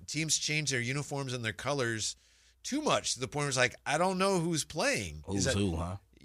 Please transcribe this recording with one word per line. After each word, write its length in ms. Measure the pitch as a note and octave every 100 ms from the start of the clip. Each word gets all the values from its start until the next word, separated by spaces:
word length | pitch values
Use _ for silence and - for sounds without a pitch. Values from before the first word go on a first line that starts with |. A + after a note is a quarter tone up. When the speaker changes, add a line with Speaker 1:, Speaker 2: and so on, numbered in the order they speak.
| -
Speaker 1:
teams 320 | D#3 D#3+ -
change 320 | - D3+ C#3+
their 100 | C3
uniforms 520 | A#2 C#3 C#3+ C#3+ C3+
and 120 | B2 A2+
their 80 |
colors 600 | - B2+ C#3+ A#2+ A2+ - - _ _ _ _
too 180 | - C#4
much, 320 | D4 G#2 -
to 60 | -
the 80 | B2
point 160 | D3
where 60 | C#3+
it's 80 | C3
like, 180 | B2 - -
I 140 | D3
don't 180 | F#3 F#3
know 220 | G3 F#3
who's 240 | E3 D#3+
playing. 600 | - D3+ B3 G#3+ F#2 D2+ D#2
Is 60 | G2
Speaker 2:
Who's 100 | F#2
Speaker 1:
that 80 | G2
Speaker 2:
who, 180 | G2+ D#2+
huh? 220 | E2+ F#2+ - -